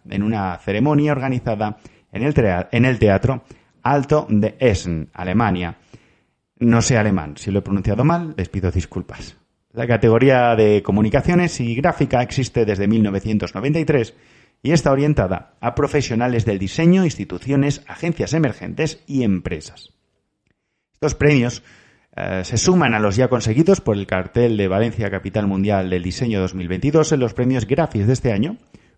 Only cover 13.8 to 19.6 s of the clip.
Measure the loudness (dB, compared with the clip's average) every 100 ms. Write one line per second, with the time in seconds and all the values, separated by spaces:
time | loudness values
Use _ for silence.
13.8 | 0 0 0 -8 _ _ _ _ 0 2
14.8 | 2 2 2 0 0 -4 -8 _ -6 -2
15.8 | -2 -2 -2 -2 0 0 -2 -2 -4 0
16.8 | 4 4 2 -4 -10 -10 -4 0 0 -4
17.8 | -12 -8 -6 -4 -2 0 -2 -4 -10 -4
18.8 | -4 -6 -6 -2 0 -2 -4 -10